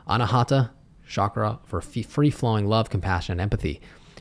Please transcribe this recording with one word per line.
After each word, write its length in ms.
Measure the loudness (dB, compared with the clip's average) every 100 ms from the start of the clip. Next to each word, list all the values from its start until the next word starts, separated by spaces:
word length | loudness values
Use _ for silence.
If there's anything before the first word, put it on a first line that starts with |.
| -4
anahata 640 | -2 2 2 4 2 2 -4 -20 -20 -10
chakra 520 | -2 -2 0 -4 -4 -6
for 140 | -8
f-, 260 | -6 -8 -6
free-flowing 640 | 2 2 2 0 2 2
love, 220 | 2 0
compassion, 440 | -2 0 -2 -2
and 80 | -2
empathy. 400 | -2 -2 -2 -6 -12 -20 -20 -18